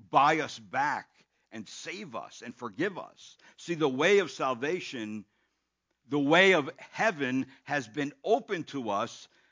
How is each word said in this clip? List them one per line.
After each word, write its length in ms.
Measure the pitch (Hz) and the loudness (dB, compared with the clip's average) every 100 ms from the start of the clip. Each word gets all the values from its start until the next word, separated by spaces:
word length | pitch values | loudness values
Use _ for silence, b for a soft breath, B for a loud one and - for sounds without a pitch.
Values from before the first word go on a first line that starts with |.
| 107 | 0
buy 300 | 147 143 160 | 4 6 4
us 180 | 139 - | 0 -8
back 520 | 104 123 143 117 - _ _ _ _ | -6 -2 -2 -2 -8 _ _ _ _
and 160 | 110 101 | -16 -14
save 480 | - 165 180 190 110 | -14 -12 -12 -12 -12
us 260 | 58 - | -14 -16
and 140 | 117 120 | -18 -12
forgive 420 | 120 98 196 165 | -12 -4 -4 -4
us. 400 | - - - - b _ | -12 -18 -20 -20 b _
See, 180 | - 170 | -8 0
the 140 | 151 | 0
way 300 | 131 170 202 | 2 4 4
of 120 | 170 | 4
salvation, 920 | - 139 120 139 180 - 131 107 107 98 _ _ _ _ _ _ _ _ | -2 -4 -2 -2 -4 -6 -8 -8 -8 -12 _ _ _ _ _ _ _ _
the 100 | 147 | -2
way 360 | 139 165 190 | 4 6 8
of 180 | 175 139 - | 6 2 -8
heaven 680 | - - 214 160 131 131 131 B - | -16 -2 -2 0 -2 -2 -4 B -6
has 220 | 147 110 | -6 -4
been 260 | 143 143 - | -6 -6 -6
opened 440 | 170 247 - 185 147 | 0 0 0 -8 -6
to 200 | 139 113 | -6 -2
us 380 | 101 117 - - b b | -2 -2 -8 -20 b b